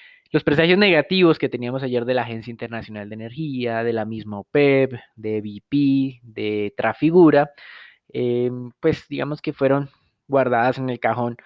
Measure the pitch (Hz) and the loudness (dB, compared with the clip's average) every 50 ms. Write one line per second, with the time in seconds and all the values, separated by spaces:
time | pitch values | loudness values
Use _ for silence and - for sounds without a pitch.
0 | - - - _ _ - - 151 - 156 147 151 160 170 185 196 208 196 170 151 | -20 -20 -20 _ _ -2 -2 0 0 2 2 2 4 4 4 4 4 4 4 4
1 | 143 - 190 190 180 165 151 - 147 127 - 120 120 120 127 135 139 127 123 120 | 2 2 2 4 6 4 4 4 0 -4 -4 -4 -6 -6 -6 -4 -4 -2 -2 -2
2 | 117 123 127 123 113 117 113 113 110 123 117 - 120 113 117 113 104 - 107 104 | -2 0 -2 -2 -2 -4 -8 -10 -10 -12 -12 -12 -12 -10 -10 -12 -12 -12 -12 -12
3 | 101 104 110 110 113 113 120 151 160 147 131 127 120 117 113 113 117 120 117 110 | -12 -12 -12 -12 -12 -12 -10 -8 -8 -6 -6 -4 -4 -2 -2 -2 -2 -2 -2 -2
4 | 107 110 113 110 104 107 104 101 - _ - 147 143 143 139 135 135 131 123 113 | -4 -6 -8 -10 -10 -10 -12 -12 -12 _ 0 2 4 4 4 4 2 0 -2 -12
5 | - _ _ 110 110 110 107 107 104 107 104 104 _ - 139 143 143 139 135 135 | -16 _ _ -12 -8 -6 -6 -6 -6 -8 -14 -14 _ -4 0 0 2 2 2 0
6 | 135 135 127 _ _ 117 107 - 107 104 107 104 104 101 - - - 113 - - | -2 -4 -6 _ _ -18 -10 -8 -6 -4 -4 -4 -4 -6 -4 -2 -2 -2 -2 0
7 | 147 160 170 185 170 151 147 143 147 147 - - - - - - - - _ _ | 0 4 6 6 6 8 6 4 2 0 -6 -20 -20 -20 -20 -20 -20 -20 _ _
8 | _ _ - 127 123 123 120 123 123 123 123 123 123 120 _ - - 160 139 - | _ _ -6 -4 -2 -2 0 0 -2 -2 -4 -6 -12 -14 _ -2 0 0 0 0
9 | - - 143 139 139 143 151 - - 156 143 - 139 135 139 143 143 - _ _ | -6 -12 -8 -6 -6 -6 -6 -8 -8 -8 -4 0 2 2 2 2 0 -6 _ _
10 | _ _ _ _ _ - 135 135 127 123 120 117 120 131 123 139 131 127 120 - | _ _ _ _ _ -2 0 2 2 2 2 2 2 0 0 -2 -4 -6 -6 -2
11 | - 113 113 123 120 120 117 - _ | -2 -2 0 0 -2 -4 -6 -10 _